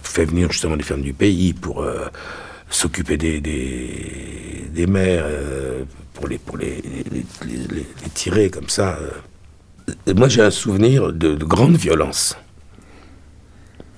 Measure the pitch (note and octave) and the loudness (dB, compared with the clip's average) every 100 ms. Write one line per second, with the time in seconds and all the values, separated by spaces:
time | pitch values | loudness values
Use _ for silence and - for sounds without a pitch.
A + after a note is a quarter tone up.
0 | - - D#2+ F2 F2 - E2+ D2+ - C#2+ | -4 0 2 2 2 0 -2 -2 -2 -4
1 | C#2 C2+ G2+ F2+ F#2 D2+ D2+ - D#2+ - | -4 2 2 4 2 0 -6 -6 -6 -6
2 | - - - - - - - - E2 F2+ | -8 -12 -14 -14 -16 -18 -6 -2 -2 -2
3 | D#2+ D2+ D#2+ D2+ D2+ C#2+ C2 B1 B1 - | -2 0 0 -2 -2 -4 -4 -6 -8 -10
4 | - - - - - - C#2+ D#2+ F2+ G2 | -12 -12 -12 -14 -12 -12 -6 0 2 4
5 | F#2 F2 D2+ D2 C#2+ C2+ C2 B1+ C2+ - | 4 2 0 -4 -4 -4 -4 -6 -8 -12
6 | - - D2 - - - - - - - | -18 -10 -6 -6 -8 -8 -6 -6 -8 -8
7 | - - - - - - - D#2+ - - | -6 -8 -8 -12 -10 -8 -6 -8 -10 -12
8 | - - - G2+ F#2+ - - - F#2+ D2 | -10 -6 0 2 2 0 -4 0 0 -2
9 | D2 - - - - - - - - - | -8 -12 -16 -20 -20 -20 -20 -16 -12 -6
10 | - F#2+ C3 A#2+ G#2 - A2+ F#2+ A2+ C3+ | 0 4 6 8 6 4 0 4 6 6
11 | F2 D#2+ D#2+ D2+ D#2+ F#2 C#3+ E3+ D#2 D#2+ | 2 2 2 2 2 6 8 6 4 2
12 | D2 - - - - - - - - - | 2 0 -2 -4 -12 -20 -20 -20 -20 -20
13 | - - - - - - - - - | -20 -20 -20 -20 -20 -20 -20 -20 -20